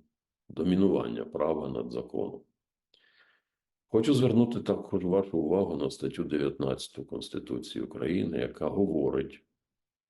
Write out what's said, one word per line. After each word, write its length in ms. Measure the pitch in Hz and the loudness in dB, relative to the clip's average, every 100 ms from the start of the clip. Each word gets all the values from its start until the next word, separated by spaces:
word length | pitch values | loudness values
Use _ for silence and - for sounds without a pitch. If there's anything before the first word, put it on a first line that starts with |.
| _ _ _ _ - | _ _ _ _ -12
домінування 760 | - 85 92 98 73 60 58 | -2 2 6 6 4 0 -6
права 440 | - - 76 78 69 | -6 -2 0 0 -2
над 240 | 62 62 | -6 -6
законом. 480 | 60 - - 50 - - _ _ _ _ _ _ _ _ _ _ _ _ _ _ | -6 -6 -4 -6 -8 -18 _ _ _ _ _ _ _ _ _ _ _ _ _ _
Хочу 260 | 113 113 | 2 4
звернути 460 | 135 123 113 117 - | 4 6 6 4 2
також 440 | - 92 - 98 | -2 -2 -2 -2
вашу 340 | 92 95 98 82 | 2 2 2 0
увагу 380 | 76 90 92 76 | 2 2 2 0
на 140 | 67 | -4
статтю 340 | - 69 - | -2 -6 -4
дев'ятнадцяту 800 | 80 73 69 - 69 64 - - | -2 0 0 -2 -2 -4 -6 -12
Конституції 800 | - 60 - - - 62 - - | -10 -10 -8 -8 -6 -8 -8 -8
України, 540 | - - 69 92 101 - | -8 -6 -2 0 0 -2
яка 300 | 62 - 76 | -4 -4 -2
говорить 760 | - 95 80 65 65 57 - _ _ _ _ _ _ | 2 2 2 2 0 -2 -8 _ _ _ _ _ _